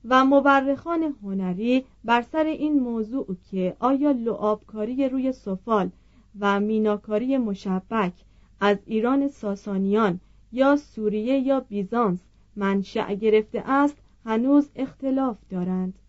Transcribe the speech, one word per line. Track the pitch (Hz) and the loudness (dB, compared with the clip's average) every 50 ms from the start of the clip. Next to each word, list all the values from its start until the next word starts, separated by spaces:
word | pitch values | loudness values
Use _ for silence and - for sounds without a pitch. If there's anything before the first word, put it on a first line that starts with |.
| - | 0
و | 233 262 262 262 | 4 4 4 6
مورخان | 269 277 277 269 285 277 277 269 277 277 269 - 330 339 330 320 311 285 - | 6 6 6 6 6 4 4 4 2 -2 -4 -4 -4 -2 -2 -2 -2 -4 -8
هنری | 202 196 190 190 190 185 180 185 220 240 254 262 254 - _ _ - | -8 -6 -6 -4 -4 -4 -4 -2 0 2 2 2 0 -4 _ _ -2
بر | 220 233 240 | 0 0 0
سر | 233 - - 311 - | 0 -2 -2 -2 0
این | - - - 285 302 302 277 | 0 -2 -2 -2 0 2 0
موضوع | 254 240 233 226 214 208 247 269 - - 185 180 _ _ | 0 0 -2 -4 -4 -4 -4 -6 -6 -6 -10 -12 _ _
که | 190 190 180 180 - _ | -4 -2 -2 -2 -2 _
آیا | - 254 277 262 285 294 | 0 0 2 2 2 0
لعابکاری | 277 240 226 233 196 - - 208 214 208 _ - - 214 214 226 254 262 277 262 | 0 0 -2 -4 -4 -2 0 -2 -2 -2 _ -14 -8 -8 -6 -6 -2 -2 -2 0
روی | 254 269 254 262 | 0 -2 -2 -2
سفال | 254 - _ 202 190 190 _ 233 226 208 185 180 - _ _ _ _ - _ _ _ 202 | -4 -4 _ -6 -6 -6 _ -2 0 0 0 -2 -6 _ _ _ _ -20 _ _ _ -4
و | 202 202 202 202 | -2 0 0 0
میناکاری | 208 214 220 220 214 208 208 208 - 214 214 214 247 254 269 269 | 0 0 0 2 2 0 0 -2 -4 -4 -4 -2 0 0 0 0
مشبک | 240 214 202 190 - 196 185 185 - - 226 226 196 180 - _ _ _ _ - - _ _ _ | 0 -2 -4 -6 -4 -4 -4 -4 -4 -4 -2 -2 -2 -2 -4 _ _ _ _ -20 -20 _ _ _
از | 202 208 208 202 - | 2 2 2 0 -2
ایران | - 226 220 220 240 269 277 277 277 | -4 -4 -2 0 2 0 0 0 -2
ساسانیان | 285 - - 202 196 196 - 208 196 190 196 196 202 220 226 196 175 185 _ _ _ - - _ | -6 -6 -6 -6 -6 -6 -6 -6 -4 -2 0 2 2 2 2 0 0 -4 _ _ _ -20 -20 _
یا | - 247 269 277 285 | -2 2 2 4 4
سوریه | 285 294 - - 226 214 208 196 214 214 240 269 277 | 2 -2 -8 -10 -4 -2 -2 -2 -2 0 0 0 0
یا | 254 269 269 262 | 2 2 0 0
بیزانس | 262 _ 202 202 196 185 233 240 240 202 175 180 _ _ _ _ _ _ _ | -2 _ -6 -6 -4 -2 0 0 0 0 0 -2 _ _ _ _ _ _ _
منشأ | 202 196 196 196 196 190 - - 226 - - 208 | -4 -2 0 0 0 -2 -4 -6 -6 -4 -4 -6
گرفته | 196 220 220 208 220 214 - - 226 - | -2 2 2 2 2 2 0 -8 -8 -2
است، | - 269 277 285 285 285 _ - _ _ _ _ | 0 2 2 2 2 0 _ -20 _ _ _ _
هنوز | 226 220 220 240 269 285 294 285 - _ | -4 -2 0 2 4 4 4 4 2 _
اختلاف | - 269 269 - - 269 269 269 269 269 254 214 - - _ | -8 -8 -8 -8 -8 -4 -2 -2 0 -2 -2 -4 -6 -12 _
دارند. | 190 180 180 185 185 185 185 185 190 _ _ | -6 -6 -4 -4 -2 -4 -4 -6 -8 _ _